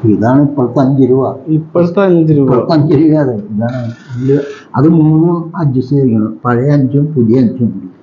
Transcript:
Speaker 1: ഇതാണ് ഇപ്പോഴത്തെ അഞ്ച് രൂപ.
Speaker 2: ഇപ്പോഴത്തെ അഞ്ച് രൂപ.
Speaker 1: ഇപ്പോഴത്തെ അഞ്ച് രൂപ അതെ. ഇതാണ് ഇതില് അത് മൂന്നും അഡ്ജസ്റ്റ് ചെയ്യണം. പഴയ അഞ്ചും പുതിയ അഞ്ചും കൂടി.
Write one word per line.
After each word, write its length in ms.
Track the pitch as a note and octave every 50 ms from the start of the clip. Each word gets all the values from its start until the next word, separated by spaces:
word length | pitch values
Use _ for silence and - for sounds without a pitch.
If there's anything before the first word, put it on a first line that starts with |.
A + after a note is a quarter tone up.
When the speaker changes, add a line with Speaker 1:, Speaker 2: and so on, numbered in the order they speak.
| - A2+
Speaker 1:
ഇതാണ് 300 | G2+ F#2 G#2 A#2 C3 C#3+
ഇപ്പോഴത്തെ 380 | D3 C#3+ - D3 B2 A#2 A#2+ D3+
അഞ്ച് 300 | C3 C3 C#3 C3+ C3+ A#2+
രൂപ. 260 | B2+ C3+ C3 A2 - - -
Speaker 2:
ഇപ്പോഴത്തെ 540 | D#3+ D#3 D#3 D#3+ - - F3 E3+ F3 F3 G3+
അഞ്ച് 320 | G3 F#3+ F3 E3+ D#3+ D#3 D#3
രൂപ. 200 | C#3+ C#3 B2+ B2+
Speaker 1:
ഇപ്പോഴത്തെ 200 | A#2+ A2+ - E3+
അഞ്ച് 220 | D#3 C#3 - D3+
രൂപ 240 | C#3 E3 D#3 D3+ D#3
അതെ. 160 | C#3+ B2+ A#2
ഇതാണ് 560 | G#2 G#2 - A2 G2+ A#2 A#2+ C3 B2+ A#2+ A#2 A#2 - - - B2
ഇതില് 220 | A#2+ B2+ C3+ C#3 - - - - - - - -
അത് 120 | - C3+
മൂന്നും 640 | D#3+ E3 D#3+ D3+ D#3 D#3 D#3 E3 F3 E3+ E3+ E3 - -
അഡ്ജസ്റ്റ് 380 | - D#3+ C#3 B2 C3 - - C#3+
ചെയ്യണം. 420 | C#3 C3+ B2+ A2 A2 G#2+ A2 - - -
പഴയ 240 | B2 A#2+ A#2 C3 C#3+
അഞ്ചും 440 | D3 C#3+ C3 B2+ B2+ C#3+ D3 D3+ -
പുതിയ 260 | C3 A#2 G#2+ A2+ C3
അഞ്ചും 280 | B2+ G#2 - - A#2+
കൂടി. 200 | G#2 F#2 F#2+ F#2 F#2 - -